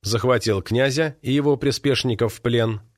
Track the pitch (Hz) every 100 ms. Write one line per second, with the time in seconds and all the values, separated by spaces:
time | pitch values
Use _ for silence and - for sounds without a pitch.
0 | 101 113 127 123 110 98 - 117 135 135
1 | 160 135 139 139 147 139 143 - 143 127
2 | 131 110 117 - 123 117 113 107 -